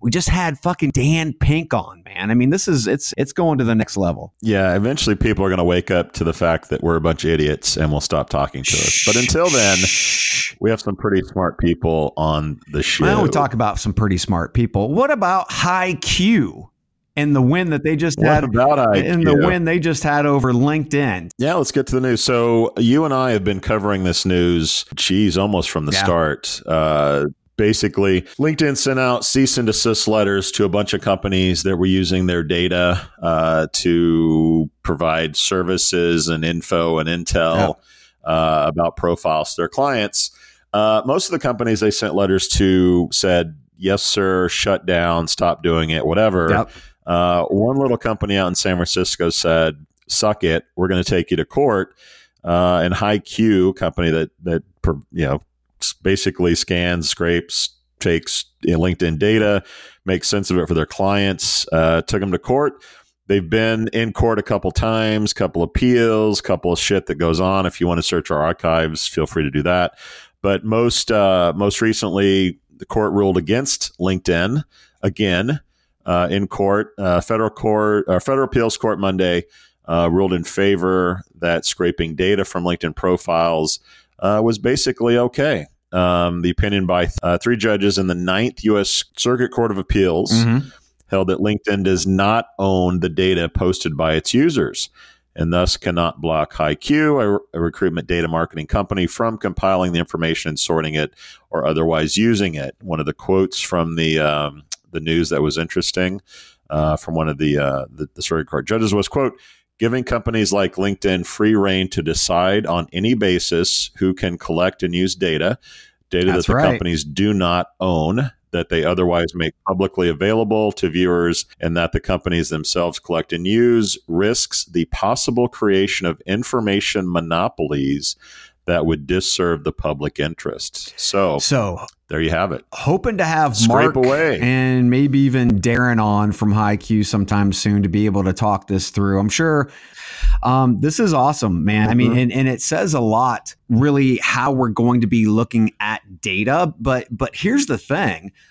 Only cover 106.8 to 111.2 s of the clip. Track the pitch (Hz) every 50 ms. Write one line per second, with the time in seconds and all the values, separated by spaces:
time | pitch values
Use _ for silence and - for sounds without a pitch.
106.8 | 76 78 78 80 - - 82 80 80 78 73 67 76 76 71 71 71 69 67 67
107.8 | 65 62 64 69 76 - _ - 71 - 85 80 78 - - 71 - - 107 113
108.8 | 113 104 98 104 95 - - 147 135 123 - - - - - _ _ _ _ -
109.8 | 113 117 120 131 120 - 127 117 - 117 113 110 107 95 101 101 95 90 - -
110.8 | 95 101 98 - - 98 92 90